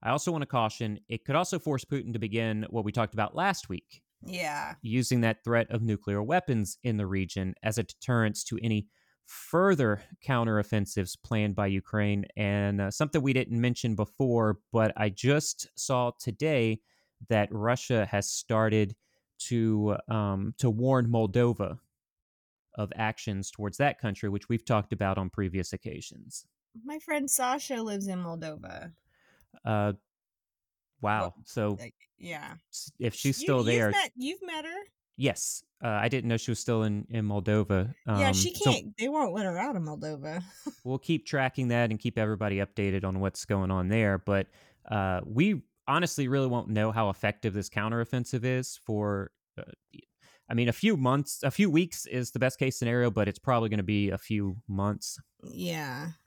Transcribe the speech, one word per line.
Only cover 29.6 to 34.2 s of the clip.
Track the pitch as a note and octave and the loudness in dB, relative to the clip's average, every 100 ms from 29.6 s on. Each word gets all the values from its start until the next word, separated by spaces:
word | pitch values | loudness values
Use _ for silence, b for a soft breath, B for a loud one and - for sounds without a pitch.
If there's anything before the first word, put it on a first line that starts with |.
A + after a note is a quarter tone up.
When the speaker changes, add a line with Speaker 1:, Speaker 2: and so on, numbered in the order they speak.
| - | -2
Speaker 1:
Uh, | G#2+ G#2 G2+ _ _ _ _ _ _ _ _ _ _ | 0 0 -2 _ _ _ _ _ _ _ _ _ _
wow. | G#2+ G#2+ | -2 0
Speaker 2:
Well, | F2+ - - | -2 -6 -10
Speaker 1:
So | - G#2 G2+ | -2 -2 -2
Speaker 2:
like, | A#2 - _ _ | -8 -18 _ _
yeah. | F3 E3 - E3 _ | -12 -12 -12 -16 _
Speaker 1:
s-, | - - - | -14 -14 -6
if | B2 - | -6 0
she's | C#3 C3+ | 0 0
Speaker 2:
You, | D4 | 2
Speaker 1:
still | C3 | 2
Speaker 2:
you've | A2+ | 4
Speaker 1:
there | A#2+ A2 | 4 4
Speaker 2:
met, | G4 D#4+ | 4 0
you've | A#3+ | -2